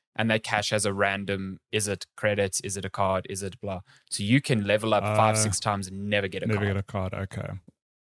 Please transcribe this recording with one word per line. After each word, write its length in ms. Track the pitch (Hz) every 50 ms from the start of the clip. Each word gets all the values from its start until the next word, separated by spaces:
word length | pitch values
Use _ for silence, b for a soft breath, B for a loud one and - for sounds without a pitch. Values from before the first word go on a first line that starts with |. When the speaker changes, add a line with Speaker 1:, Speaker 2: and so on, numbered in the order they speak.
| _ _ -
Speaker 1:
and 140 | - 110 113
that 120 | 110 110 -
cache 280 | - 113 107 107 -
has 160 | 110 107 101
a 80 | 104 98
random, 640 | 98 101 98 98 101 98 95 98 95 95 95 95 - _ -
is 160 | - 110 104
it 200 | 104 98 90 - _ _
credits, 440 | - - 104 104 104 101 95 - -
is 180 | - 101 95 101
it 80 | 92
a 40 | 95
card, 360 | - - 98 95 95 92 - -
is 140 | 98 90 98
it 180 | 95 87 -
blah. 200 | - 101 95 90 - b b b b b
So 140 | - - 101
you 180 | 101 123 139
can 240 | - - 135 107 101
level 280 | 101 104 104 110 113 107
up 80 | 101 98
five, 300 | 104 107 107 110 110 110
Speaker 2:
Uh, 40 | 107
Speaker 1:
six 220 | 107 107 98 -
times 260 | - 110 104 101 95 90
and 200 | 95 98 101 104
never 200 | 104 104 98 95
get 140 | 92 95 -
a 40 |
Speaker 2:
never 140 | 113 107 101
Speaker 1:
card. 80 | 104 101
Speaker 2:
get 80 | 95 98
a 40 | 98
card, 300 | - - 98 92 95 -
okay. 360 | 98 95 - - - - - 98 95 - - _ _ _ _ _ _ _